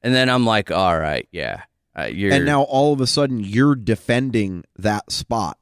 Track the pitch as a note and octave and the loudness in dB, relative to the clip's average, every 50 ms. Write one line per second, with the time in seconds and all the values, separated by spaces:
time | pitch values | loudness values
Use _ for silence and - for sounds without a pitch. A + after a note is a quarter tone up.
0 | - A#2+ B2+ B2+ B2+ B2+ B2+ B2+ B2 A2+ A2 G#2+ G2 - - F2 F#2+ F2+ E2+ D#2+ | 0 2 2 4 4 4 2 2 2 2 2 0 0 0 0 2 2 4 2 2
1 | D#2 D2+ D2 B1 A1+ _ - F2 D2 A#1 G1+ - - _ _ _ _ _ _ - | 0 -2 -2 -4 -6 _ -8 -8 -6 -6 -8 -10 -14 _ _ _ _ _ _ -8
2 | D#2+ A1 A#1 F2 G2 G2 C3 C#3 C#3+ C#3+ D3 C#3 C#3 - C#3 C3+ C#3+ D3 D3 C3+ | -8 -6 -4 -2 0 2 2 2 2 2 2 0 0 0 2 2 2 2 2 0
3 | C3 B2 - D3+ C#3+ C#3 B2+ A#2 G#2 G2 G#2 A#2 C3+ D3 C#3+ B2+ G#2+ A2 A2+ - | 0 -2 0 0 0 0 -2 -4 -6 -2 0 2 4 4 2 0 0 -2 -2 -2
4 | - - A#2+ B2 C3+ C3+ A2+ A2+ G#2 F#2+ F#2 F2 - _ _ - F2+ G#2+ G#2 G#2 | 0 -2 0 0 0 0 0 0 -2 -2 -4 -8 -12 _ _ -4 -2 -2 -2 -2
5 | - - - - - _ A#2+ A2+ G2+ D#2 - _ | -4 -6 -8 -8 -6 _ -4 -4 -2 -4 -6 _